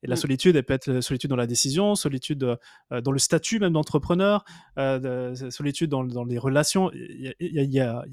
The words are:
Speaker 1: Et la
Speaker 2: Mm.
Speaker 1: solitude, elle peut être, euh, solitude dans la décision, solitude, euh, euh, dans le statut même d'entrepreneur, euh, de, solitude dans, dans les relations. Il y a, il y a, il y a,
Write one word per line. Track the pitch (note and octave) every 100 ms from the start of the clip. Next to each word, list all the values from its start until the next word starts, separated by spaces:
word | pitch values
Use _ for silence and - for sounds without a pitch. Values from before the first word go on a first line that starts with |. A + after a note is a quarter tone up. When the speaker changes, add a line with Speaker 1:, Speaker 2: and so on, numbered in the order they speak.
Speaker 1:
Et | -
la | B2
Speaker 2:
Mm. |
Speaker 1:
solitude, | D3 C3+ F#3 D#3+
elle |
peut | B2 C3+
être, | -
euh, | B2+
solitude | A#2+ C3 D3
dans | B2+
la | A#2+
décision, | A#2+ C#3 C#3+ G#3 G#3
solitude, | D#3 C3+ - D3
euh, | B2+ A#2+ - - _
euh, | B2
dans | A#2+
le | C3+
statut | - E3 - A3+
même | G3
d'entrepreneur, | D#3+ D3+ D3+ - F3 G3 G#3 - - - -
euh, | C3+ C3+ C3 B2+ B2+
de, | B2+ B2+
solitude | B2 C#3 C#3 D#3+
dans, | C#3
dans | B2+ B2
les | A#2+ A#2+
relations. | B2 C#3 D3+ F#3+ F#3+
Il | - - -
y | C3
a, | -
il | F3
y | D3+
a, |
il | C#3
y | C3+
a, | B2+ A#2 B2